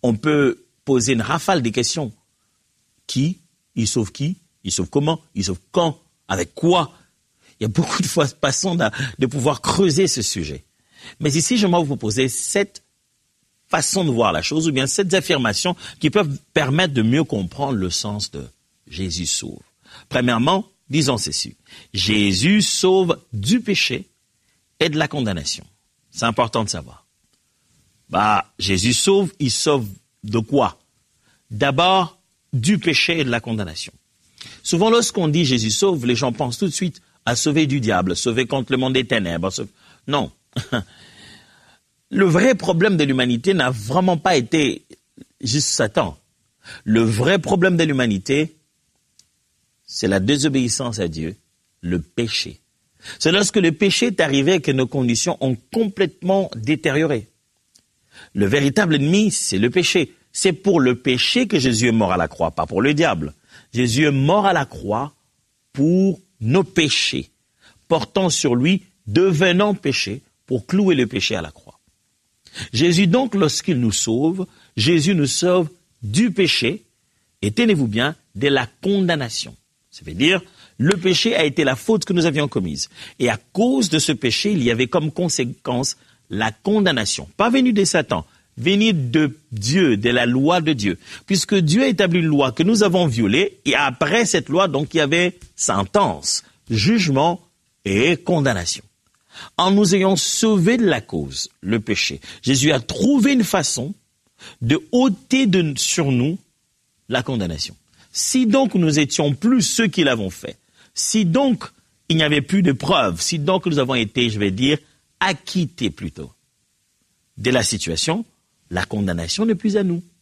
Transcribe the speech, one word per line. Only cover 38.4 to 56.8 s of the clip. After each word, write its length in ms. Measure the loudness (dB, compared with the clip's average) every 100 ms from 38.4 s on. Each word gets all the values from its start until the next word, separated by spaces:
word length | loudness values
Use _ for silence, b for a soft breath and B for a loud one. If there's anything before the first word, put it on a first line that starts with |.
| -2
contre 240 | -4 -2
le 60 | -2
monde 160 | 0
des 120 | -2 0
ténèbres. 460 | -2 -2 -4 -4
Sauver... 180 | -6 -12 b b b -4
Non. 240 | -4 -4 _ _ -10
<laughs> 160 | -6 -6 -6 B B B B B B B B B _ _ _
Le 140 | 0
vrai 320 | 2 4 4 2
problème 400 | 0 2 2 2
de 80 |
l'humanité 500 | 2 2 0 0 0
n'a 160 | 2 0
vraiment 460 | -2 -2 0 2 2
pas 180 | 2
été 500 | 0 2 0 0 -2 _ -20 _ -20 -20 _
juste 280 | -4 -2 -2
Satan. 500 | -2 0 0 -4 -6 _ _ _ _ B B
Le 200 | 0 2
vrai 360 | 4 2 2 0
problème 380 | 0 2 2 2
de 80 |
l'humanité, 720 | 2 2 0 -2 0 -2 -2 _ _ _ _ _ _ _ _ _ _ _ _ _ -14
c'est 220 | -6 -2
la 100 | 0
désobéissance 800 | 0 0 0 0 -2 -4 -6 -4
à 80 | -6
Dieu, 300 | -4 -10 -10 _ _ _ _
le 220 | -4 -4
péché. 560 | -4 -6 -4 -4 -8 -12 _ _ _ _ B B
C'est 100 | 0
lorsque 280 | 2 2 2
le 120 | 2
péché 380 | 2 0 2 0
est 100 | 0
arrivé 420 | 2 2 2 2
que 120 | 2
nos 160 | 0 0
conditions 480 | 0 0 0 -2 -2
ont 160 | -2 -4 _
complètement 800 | -2 -2 0 -2 -2 0 0 0 -6
détérioré. 720 | -4 -2